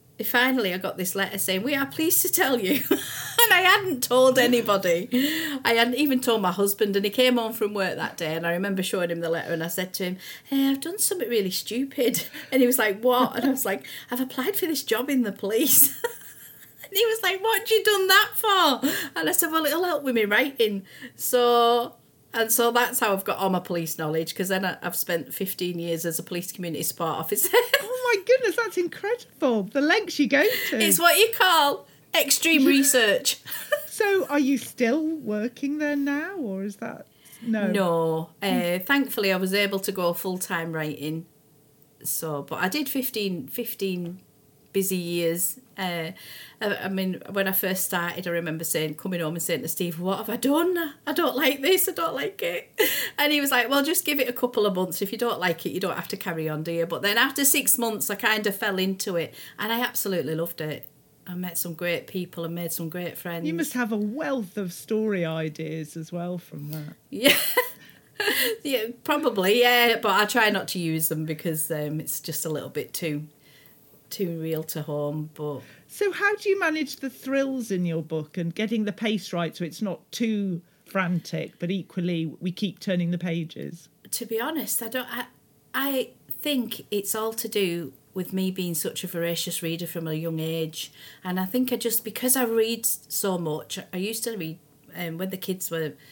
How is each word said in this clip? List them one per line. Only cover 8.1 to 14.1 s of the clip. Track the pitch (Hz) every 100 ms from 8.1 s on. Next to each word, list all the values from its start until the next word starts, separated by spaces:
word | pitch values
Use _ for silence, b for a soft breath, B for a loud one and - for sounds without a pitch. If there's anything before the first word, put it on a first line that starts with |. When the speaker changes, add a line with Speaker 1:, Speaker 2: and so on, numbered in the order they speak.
| -
Speaker 1:
day, | 160
and | 165 170
I |
remember | 175 196 190
showing | 185 196 175
him | 170
the | 165
letter, | 165 -
and | 165
I | 165
said | - 185 -
to | 180
him, | 185 B B -
"Hey, | 277 269
I've | 269
done | 330 415
something | - 370 233
really | 233 190
stupid." | 185 - 233 269 - 240 - - -
<laughs> | -
And | 262
he | 247
was | 247
like, | 214 202
"What?" | 240 247 254 -
And | 269
I |
was | 262 208
like, | 202 B B
"I've | -